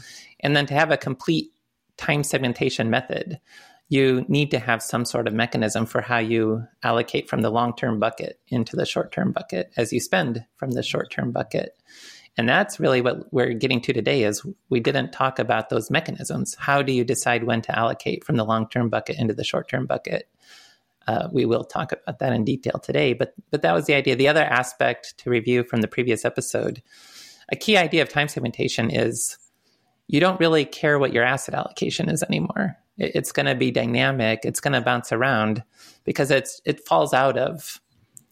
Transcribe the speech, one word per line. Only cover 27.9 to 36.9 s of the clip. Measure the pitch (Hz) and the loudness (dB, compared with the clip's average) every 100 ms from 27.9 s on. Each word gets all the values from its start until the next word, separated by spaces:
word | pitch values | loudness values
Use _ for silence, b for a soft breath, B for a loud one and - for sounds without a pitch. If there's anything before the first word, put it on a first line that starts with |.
| 160 | 2
of | 143 | 2
time | 147 147 | 0 -2
segmentation | - 127 - - - 117 | -2 -4 -2 -2 0 0
is | 117 117 117 - - _ _ _ _ _ _ - | 2 0 -2 -6 -10 _ _ _ _ _ _ -2
you | 147 | 2
don't | 185 185 | 4 4
really | 165 156 139 | 4 4 2
care | - 156 143 | 0 2 4
what | 135 | 4
your | 120 | 4
asset | 123 135 - - | 4 2 -2 -6
allocation | - - - - 165 | -4 -4 -4 -2 -2
is | 160 | 0
anymore. | - - 170 - 190 - _ - | 0 -2 -2 -2 -4 -6 _ -6
It, | 151 - | -4 -2
it's | - | -4
gonna | 147 143 127 | -2 0 0
be | 127 | 0
dynamic. | 120 117 120 135 135 110 110 | 0 0 2 2 2 0 0
It's | 127 - | -4 -4
gonna | 143 127 | -2 0
bounce | 120 120 - | 0 0 0
around | 113 135 113 107 110 - B B B | 0 2 2 0 -2 -6 B B B
because | - 123 139 | -4 0 2
it's, | 135 - - - | 2 0 -6 -4
it | - | -4
falls | - | 2